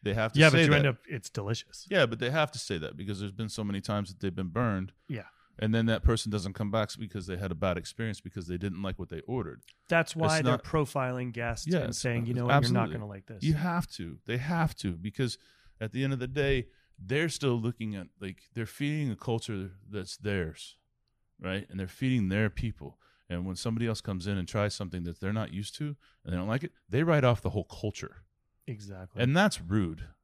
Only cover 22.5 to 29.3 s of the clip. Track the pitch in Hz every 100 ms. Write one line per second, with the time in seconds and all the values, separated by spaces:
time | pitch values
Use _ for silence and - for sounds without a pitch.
22.5 | - 117 - 71 - _ _ _ 87 92
23.5 | 92 120 113 117 107 - 95 90 101 87
24.5 | 107 104 - 95 90 87 80 95 107 101
25.5 | 87 104 - 151 143 _ _ - 87 95
26.5 | 120 160 _ _ 110 165 151 127 117 -
27.5 | 95 85 - 107 - - - - _ _
28.5 | _ - 110 104 95 92 - 123